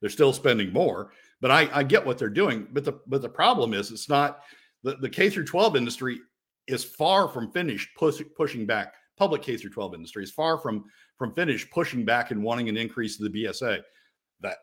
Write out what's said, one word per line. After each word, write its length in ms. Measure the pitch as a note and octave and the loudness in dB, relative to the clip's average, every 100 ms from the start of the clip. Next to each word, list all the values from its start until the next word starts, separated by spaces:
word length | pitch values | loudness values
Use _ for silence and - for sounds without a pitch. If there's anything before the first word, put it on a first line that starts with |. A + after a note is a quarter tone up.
They're 80 | G#2 | -4
still 240 | - C#3+ | 4 4
spending 400 | C3 C#3 A#2 F#2+ | 4 4 4 2
more, 380 | G#2 E3+ F2+ G2+ - _ _ | 2 2 0 -8 -14 _ _
but 120 | C3 | 4
I, 180 | C#3+ D#3 | 6 6
I 120 | C#3+ | 2
get 200 | C#3 G#3+ | 4 2
what 140 | C3+ B2 | 2 -2
they're 120 | A2+ | -2
doing. 380 | G#2 G3 A2+ G#2 | 2 2 0 -4
But 140 | C3 C#3 | -6 -4
the, 140 | C#3 - | -6 -4
but 160 | C3+ | -4
the 80 | A#2+ | -2
problem 460 | - F#3+ A#3 A#2 G2+ | 2 4 4 2 0
is 160 | G#2 | -4
it's 180 | A2 - | -6 0
not, 320 | C#3+ C#3+ C#3+ - - _ _ | 2 2 -2 -18 -20 _ _
the, 140 | B2 C#3 | -8 -6
the 140 | C3 | -4
K 200 | - F#3+ | 2 2
through 160 | G3+ D#3 | 2 -2
twelve 300 | F3 G#3+ C#3+ | 2 4 4
industry 440 | A#2+ - B2+ B2 - _ _ _ - | 0 -4 -6 -6 -12 _ _ _ -6
is 180 | B2+ | -6
far 440 | - - D#3 F#3+ E3 | -6 -2 2 4 2
from 240 | C3 A2 | -2 -6
finished 380 | F3 E3+ G2+ - - | -2 -2 -4 -8 0
push-, 280 | D#3+ D3+ D#3 - | 0 0 -6 -4
pushing 300 | D3+ A#2+ G#2+ | -4 -2 -2
back. 300 | A2 F#2 - _ - | -2 -2 -10 _ 0
Public 260 | G3 D3 | 0 0
K 120 | - A#2 | -4 -8
through 140 | G2+ | -8
twelve 240 | - G2 | -8 -8
industry 300 | E2+ D#2+ G#2+ | -10 -14 -12
is 80 | F#2+ | -10
far 260 | - D#3+ D#3+ | -4 -2 -2
from, 280 | C3+ G#2+ G2+ _ _ - | -2 -6 -8 _ _ -10
from 120 | B2 C3 | -8 -2
finished 340 | E3+ B2 - | -2 -2 -4
pushing 340 | - E3+ B2+ | -4 -4 -2
back 280 | A2 A#2 A#2 | 0 2 0
and 100 | G#2+ | -2
wanting 280 | G#2+ A#2 A#2 | -2 -2 -2
an 80 | G#2+ | -2
increase 400 | A2+ - A2 - | -4 -4 -6 -4
to 60 | |
the 60 | G#2 | -6
B 160 | F#2+ G#2+ | -4 -6
S 160 | F#2+ | -4
A. 220 | A#2+ G2+ - _ _ _ _ _ | -2 -4 -6 _ _ _ _ _
The 160 | G2 F#2 | -10 -10